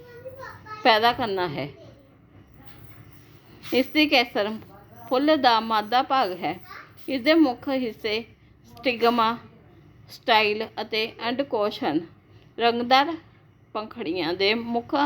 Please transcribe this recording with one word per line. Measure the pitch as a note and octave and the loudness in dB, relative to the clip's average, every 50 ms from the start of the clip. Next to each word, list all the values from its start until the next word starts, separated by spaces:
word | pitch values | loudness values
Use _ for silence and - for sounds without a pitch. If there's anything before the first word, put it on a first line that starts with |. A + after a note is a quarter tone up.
| A#4+ B4 A#4+ A#4 - C5 - - C5 - - - - - - - - | -20 -20 -20 -18 -18 -18 -16 -14 -16 -16 -16 -18 -16 -16 -14 -2 2
ਪੈਦਾ | C4 A3+ G#3+ A3+ A#3+ A#3+ | 2 4 4 4 2 0
ਕਰਨਾ | B3+ B3+ G#3+ G3 F#3+ F3+ F3 | 0 -4 -4 -4 -4 -4 -6
ਹੈ। | C#3 C3+ C3 D3 - - - - - - _ _ _ _ _ _ _ - - _ _ - - - - - - - - - - - - - - - - - _ - - - - - - | -6 -8 -8 -10 -12 -16 -20 -20 -20 -20 _ _ _ _ _ _ _ -20 -20 _ _ -20 -20 -20 -20 -20 -20 -20 -20 -20 -20 -20 -20 -20 -20 -20 -20 -20 _ -20 -20 -20 -10 0 0
ਇਸਤਰੀ | B3 C4+ - - D4+ D4+ | 0 0 2 2 2 2
ਕੇਸਰ | D4+ D4+ B3+ A#3+ B3+ - A3+ G3+ G#3+ A3 A3 - - - - - - - - - - | 4 4 2 2 2 -2 -4 -4 -2 -4 -8 -14 -18 -20 -20 -20 -20 -20 -20 -6 -2
ਫੁੱਲ | C4 B3+ C#4+ D4+ D#4 | 0 2 4 4 4
ਦਾ | D4 B3+ B3 A#3 A3 | 4 4 4 4 4
ਮਾਦਾ | A3 A3+ A3+ G#3+ G#3+ G#3+ A#3 B3+ C4+ | 2 0 -2 -2 -2 0 0 0 0
ਭਾਗ | - C#4 C4+ A#3+ F#3 F#3 | 2 0 0 0 0 -4
ਹੈ। | F3+ F#3 D3 F3 F#3 - - - - - - - - - - | -6 -6 -6 -8 -8 -12 -18 -20 -20 -20 -20 -20 -16 -8 -6
ਇਸ | C4+ C4+ | -6 -2
ਦੇ | A3+ D4 D#4+ | 2 4 6
ਮੁੱਖ | E4 D#4 C4 A#3+ B3 - D4 | 6 6 4 2 -4 -6 -4
ਹਿੱਸੇ | C4+ C4 B3+ A3+ G#3+ - - A3 G#3 A3+ A#3 - - _ _ _ _ _ _ | -4 -2 -2 -4 -6 -6 -4 -4 -4 -4 -6 -10 -18 _ _ _ _ _ _
ਸਟਿਗਮਾ, | - - - - C4+ A#3+ A3 A#3 A#3 A#3+ A#3+ A3+ A3+ A#3 A#3 - - - - - - - - - - - - - - | -20 -20 -4 -4 -2 0 2 2 2 4 4 2 0 0 -4 -10 -18 -20 -20 -20 -20 -20 -20 -20 -20 -20 -20 -20 -20
ਸਟਾਈਲ | - - _ - A3+ G#3+ A3 G#3 G#3 G#3+ A3 G#3+ - - | -20 -10 _ 2 4 4 4 2 0 -2 -6 -8 -8 -10
ਅਤੇ | A3 A3+ A3+ G#3+ A3 A3+ - - A3+ A#3 | -8 -6 -4 -4 -4 -4 -6 -6 -6 -4
ਅੰਡਕੋਸ਼ | B3+ A#3+ C#4 C#4 - A3 G3+ G#3+ G#3+ - B3+ | -2 -2 -4 -2 -2 -2 -2 -2 -2 -4 -4
ਹਨ। | F3+ C#3+ - E4+ - - _ _ _ - - - - _ - | -2 -2 -2 -4 -6 -14 _ _ _ -20 -20 -20 -20 _ 0
ਰੰਗਦਾਰ | A3+ A#3 A#3 A#3+ B3 A#3+ C4 C4 C#4+ E4 E4 D#4+ - - - - _ _ _ _ _ _ _ | 0 0 2 0 0 2 4 4 4 2 -2 -8 -12 -20 -20 -20 _ _ _ _ _ _ _
ਪੰਖੜੀਆਂ | A3 G#3+ A3 - A#3 A3+ D3+ E3+ F#3 D#3 D#3+ F3 | -10 -10 -10 -12 -10 -8 -6 -4 -4 -2 -2 -2
ਦੇ | F#3 G3 G3 A3 | 0 0 0 0
ਮੁੱਖ | A#3 A#3 A#3 A#3 A#3 A#3 - - C#4 D4 | 0 -2 -4 -4 -4 -4 -2 0 0 0